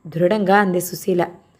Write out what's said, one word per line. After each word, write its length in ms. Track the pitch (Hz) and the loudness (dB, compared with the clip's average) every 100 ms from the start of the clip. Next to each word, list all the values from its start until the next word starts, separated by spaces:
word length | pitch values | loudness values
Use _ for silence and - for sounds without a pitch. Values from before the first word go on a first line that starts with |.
| 160 | -10
దృఢంగా 500 | 160 180 214 185 202 | -2 0 2 2 4
అంది 240 | 196 180 | 4 0
సుశీల. 460 | 175 165 - 180 - - _ _ | -4 -6 -2 -2 -2 -6 _ _